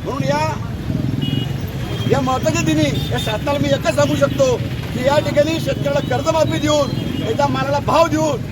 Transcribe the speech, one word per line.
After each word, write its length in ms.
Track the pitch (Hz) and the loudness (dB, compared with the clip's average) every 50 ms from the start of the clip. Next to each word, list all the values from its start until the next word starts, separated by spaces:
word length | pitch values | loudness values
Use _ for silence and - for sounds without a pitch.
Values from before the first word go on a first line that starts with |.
| - | -4
म्हणून 180 | 247 254 277 269 | -4 -4 -2 0
या, 160 | 269 285 302 311 320 - - - - - - - - - - - - - - - - - - - - - - - - - - - - - - - - | 0 2 2 2 0 -2 -4 -6 -6 -6 -6 -4 -4 -2 -2 0 -2 -2 -2 0 0 0 0 -2 -2 -4 -4 -6 -6 -6 -6 -6 -6 -4 -4 0 2
या 100 | - 277 | 2 2
महत्त्वाच्या 420 | 262 262 262 254 - 311 311 339 | 2 0 0 0 0 0 0 2
दिनी 260 | - 320 311 311 302 277 - - - - | 2 2 2 2 2 2 0 -2 -2 -2
या 80 | - 240 - | -2 -2 -2
शासनाला 340 | 226 214 208 - 277 285 285 | -2 -2 -2 -2 -2 0 0
मी 100 | 285 285 | 2 0
एकच 260 | 277 269 - 339 302 | 0 0 0 0 2
सांगू 200 | 285 294 - 302 | 2 2 2 4
शकतो 380 | - 277 269 - - 269 254 240 | 2 2 0 2 2 2 2 2
की 500 | 202 - - - - - - - 233 254 | 0 -2 -4 -4 -6 -6 -6 -4 0 2
या 120 | 269 285 302 294 | 2 2 2 2
ठिकाणी 320 | 285 254 294 285 311 320 320 | 2 2 2 2 2 2 -2
शेतकऱ्याला 400 | - 269 254 - - 277 277 285 277 - | -2 -2 -2 -2 -2 0 0 0 0 0
कर्जमाफी 480 | 254 247 277 320 320 320 302 302 320 320 | -2 0 0 0 0 0 0 0 -2 0
देऊन, 320 | 294 302 302 294 277 - - - - - - - | 0 2 2 2 2 0 -2 -4 -4 -4 -4 -4
याच्या 240 | - - - - 285 277 | -2 -2 0 0 0 0
मालाला 300 | 262 269 262 277 285 285 277 | 0 0 0 0 -2 -2 0
भाव 200 | - 226 311 330 330 | 2 4 4 4 4
देऊन 320 | - 311 311 302 269 135 - - | 2 0 0 0 -2 -2 -4 -8